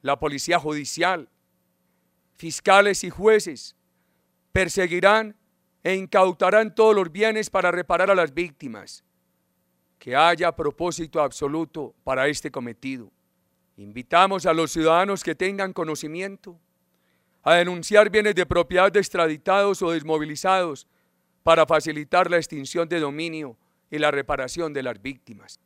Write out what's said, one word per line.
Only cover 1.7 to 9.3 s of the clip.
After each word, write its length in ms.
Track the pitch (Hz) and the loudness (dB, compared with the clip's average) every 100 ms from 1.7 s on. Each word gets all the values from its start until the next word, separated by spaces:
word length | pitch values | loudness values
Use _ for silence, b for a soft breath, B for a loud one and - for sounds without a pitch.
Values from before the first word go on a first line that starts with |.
| _ _ _ _ _ _ _ | _ _ _ _ _ _ _
fiscales 680 | 160 - - 196 202 190 | -12 -4 4 6 6 0
y 60 | 185 | -6
jueces 640 | 165 208 220 190 127 - _ _ _ _ _ _ _ _ | 0 2 2 0 -12 -18 _ _ _ _ _ _ _ _
perseguirán 840 | 190 180 196 180 175 190 214 220 - _ _ _ _ | -2 -2 -2 -2 2 4 4 0 -14 _ _ _ _
e 100 | 165 190 | -4 -4
incautarán 800 | 190 202 190 165 185 214 220 | 0 4 4 2 2 2 2
todos 220 | 220 220 208 | 2 4 4
los 160 | 175 | 0
bienes 380 | 160 220 220 202 | -2 -2 -2 -4
para 200 | 196 180 | 0 0
reparar 400 | 175 175 170 190 | -2 -2 0 2
a 60 | 190 | 2
las 180 | 165 | 2
víctimas. 680 | 135 175 143 135 110 - - _ _ _ | -2 -8 -10 -16 -16 -18 -20 _ _ _